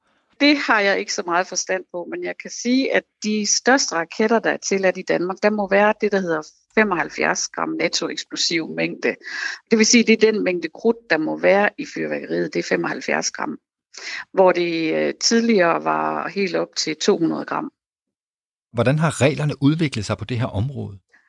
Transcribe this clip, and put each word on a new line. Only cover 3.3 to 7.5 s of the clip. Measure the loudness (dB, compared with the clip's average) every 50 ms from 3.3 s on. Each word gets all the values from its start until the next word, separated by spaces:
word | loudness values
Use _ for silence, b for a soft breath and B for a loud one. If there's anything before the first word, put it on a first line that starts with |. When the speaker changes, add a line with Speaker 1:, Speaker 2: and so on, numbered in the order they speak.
| -2 -2 0
Speaker 1:
største | 0 0 0 2 4 4 4 2 0 -2
raketter, | -4 -4 -4 -2 -2 0 2 2 2
der | 2 0
er | -2
tilladt | -2 -2 -2 -2 0 2 0 0 0
i |
Danmark, | -2 -2 -2 0 0 -2 -4 0
der | 0 0
må | 0 0 -2 2
være | 4 4 4 4 2 2
det, | 0 0
der | 0 0
hedder | 0 0 -2 -4 -4 -8 _ _ _ _ 0
femoghalvfjerds | 2 2 2 2 -2 -2 -4 -4 -2 -2 0 0 -2 -4
gram | -6